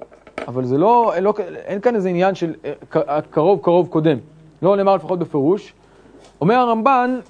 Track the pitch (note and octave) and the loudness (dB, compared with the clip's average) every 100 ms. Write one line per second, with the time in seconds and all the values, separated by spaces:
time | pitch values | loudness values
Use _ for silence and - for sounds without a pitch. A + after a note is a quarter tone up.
0 | - - - - - B2 B2+ C3+ G3+ A#3+ | -20 -20 -20 -14 -8 -4 -2 2 4 2
1 | A3+ E3+ G3 G#3 F3 D#3 - G3 B3 A3+ | 2 0 0 -2 -6 -12 -10 -4 -2 0
2 | F#3 F3 F#3+ F#3 E3 - C#3 - - D#3+ | 0 0 0 -2 -6 -6 -10 -12 -6 -4
3 | D3 D3+ D3 E3 E3 G3 F3+ F3 F3 D#3+ | -2 -4 -4 0 2 2 2 2 2 0
4 | D#3+ B2+ - - - _ F3 G3+ G3 F#3+ | 0 0 -6 -20 -20 _ 0 2 2 0
5 | D#3 F3+ D#3+ D3+ C#3 G3+ - _ _ _ | -2 -6 -4 -2 0 0 -4 _ _ _
6 | - - - - E3 B3 A#3+ A3 A3 B3+ | -20 -20 -20 -2 0 2 2 2 2 2
7 | B3 B3+ | 0 -4